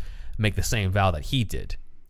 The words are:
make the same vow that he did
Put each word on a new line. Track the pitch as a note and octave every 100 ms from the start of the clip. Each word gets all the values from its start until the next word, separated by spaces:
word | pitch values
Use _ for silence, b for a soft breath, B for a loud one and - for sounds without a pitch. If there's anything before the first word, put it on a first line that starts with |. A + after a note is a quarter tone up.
| b b b b
make | G#2+
the | G#2
same | - A#2 F#2+
vow | G2+ G2
that | D#2
he | C#2+ C3+
did | G#2 C2+ - - - - -